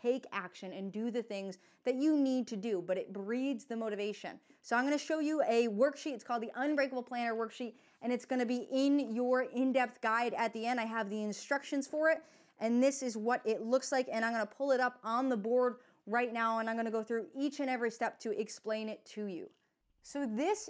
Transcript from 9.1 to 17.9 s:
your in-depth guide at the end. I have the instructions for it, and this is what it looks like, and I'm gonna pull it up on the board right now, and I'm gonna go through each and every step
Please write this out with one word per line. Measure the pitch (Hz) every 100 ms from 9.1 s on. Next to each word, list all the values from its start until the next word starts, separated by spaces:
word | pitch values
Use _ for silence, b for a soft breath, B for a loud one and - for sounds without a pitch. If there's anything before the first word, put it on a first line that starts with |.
| 226
your | 247 254
in-depth | 254 240 262 262 247 -
guide | 226 226 240 -
at | 226
the | 220 226
end. | 247
I | 220
have | 226 202
the | 214
instructions | 208 196 - 277 - 285 277
for | 302 311
it, | 320 B B B -
and | 220 240
this | 269 269
is | 254 220
what | 220 247
it | 220 220
looks | 226 262 262
like, | 262 254
and | 220
I'm | 226
gonna | 233 214
pull | - 277
it | 254
up | 254 247
on | 214 233 269
the | 233
board | 208 247 247 226 B B -
right | 233 247
now, | 233 226 226
and | 226
I'm | 226
gonna | 226
go | 220
through | 220 233 190 269
each | 285 285
and | 269
every | 247
step | 233